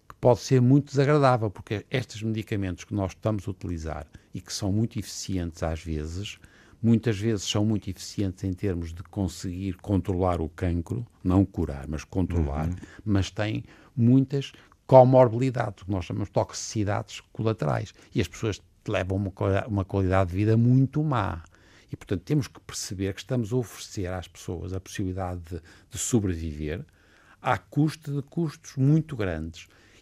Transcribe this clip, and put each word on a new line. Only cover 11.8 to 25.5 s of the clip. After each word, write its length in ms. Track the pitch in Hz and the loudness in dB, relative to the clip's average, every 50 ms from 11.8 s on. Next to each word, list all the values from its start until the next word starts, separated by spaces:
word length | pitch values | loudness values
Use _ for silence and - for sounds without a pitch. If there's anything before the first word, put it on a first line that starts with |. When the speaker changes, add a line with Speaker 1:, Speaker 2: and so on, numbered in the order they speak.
| 69 | -8
Speaker 1:
mas 160 | 71 78 73 - | -8 -8 -8 -8
controlar, 640 | - - 98 87 82 85 85 80 69 69 73 78 82 | -6 -4 -2 -2 0 0 0 0 0 -2 -2 -4 -4
Speaker 2:
Uhum. 60 | 90 92 - - - - - | -4 -8 -12 -16 -20 -10 -4
Speaker 1:
mas 260 | 107 98 98 92 - | -2 0 0 0 -2
têm 340 | - - 104 107 113 117 - - - - - - - | -4 -4 -4 -4 -4 -6 -8 -12 -18 -20 -20 -8 -2
muitas 580 | 127 113 120 127 135 135 131 147 139 135 - - - - _ _ _ _ | 2 4 6 6 6 4 2 -2 -4 -6 -8 -12 -20 -20 _ _ _ _
comorbilidades, 960 | - 135 131 127 127 131 127 127 117 107 117 131 135 120 131 117 107 95 - | 10 10 10 12 12 10 8 8 8 6 2 0 0 0 -2 -4 -4 -6 -8
o 40 | 90 | -6
que 40 | 90 | -4
nós 120 | 101 92 82 | -4 -4 -4
chamamos 240 | - 107 110 107 - | -4 -6 -6 -6 -2
de 40 | |
toxicidades 880 | - 120 107 - - - - - - 110 101 98 101 107 113 - - - - _ | -2 -2 -2 -2 -6 -12 -10 -6 -4 -4 -2 -2 -2 -4 -6 -8 -14 -20 -20 _
colaterais, 600 | - - 107 110 110 - 151 73 62 57 104 - - - - - - | -8 -4 -2 -2 -2 -2 -2 -2 -2 -2 -4 -8 -14 -20 -16 -6 -4
e 60 | - | -4
as 80 | 98 - | -4 -4
pessoas 320 | - - - 110 92 - - _ _ _ - 110 | -6 -6 -4 -4 -4 -6 -10 _ _ _ -6 -4
levam 300 | 104 95 95 92 95 98 | -2 -2 -2 -2 -2 -2
uma 120 | 104 95 | -4 -4
quali-, 360 | - - 104 101 95 98 - | -4 -2 -2 0 0 0 -2
uma 180 | - 101 101 95 | -2 -2 -2 -2
qualidade 460 | - - 98 95 92 92 95 98 85 | -2 0 0 2 2 2 2 2 0
de 60 | 87 | 0
vida 200 | 95 104 107 113 | 0 2 4 4
muito 460 | 113 117 123 127 131 135 131 - 151 151 | 4 6 6 6 4 4 2 0 -2 -2
má. 380 | 156 135 117 95 95 90 85 85 - _ _ _ - - - _ _ | 0 0 -2 -2 -4 -6 -8 -12 -16 _ _ _ -20 -20 -20 _ _
E, 40 | - | -16
portanto, 260 | - - - 101 87 | -12 -8 -6 -6 -4
temos 260 | - - 147 151 110 - | -2 -2 -2 -2 -2 -4
que 120 | - - | -8 -20
perceber 520 | - - - - - - 90 90 98 95 98 | -18 -14 -12 -12 -10 -8 -6 -4 -4 -4 -6
que 60 | - | -6
estamos 320 | - - 131 123 113 98 | -8 -6 -4 -4 -2 -2
a 40 | 120 | -2
oferecer 560 | 127 117 - - - - - - 110 92 87 | -4 -4 -6 -10 -16 -18 -12 -10 -8 -6 -6
às 140 | 92 92 90 | -6 -8 -10
pessoas 460 | - - - - - 92 85 90 90 | -12 -18 -14 -10 -10 -8 -8 -8 -8
a 80 | 92 95 | -8 -10
possibilidade 600 | - - - - 101 92 92 95 92 90 90 90 82 85 | -10 -10 -8 -6 -6 -6 -4 -4 -6 -6 -6 -8 -10 -12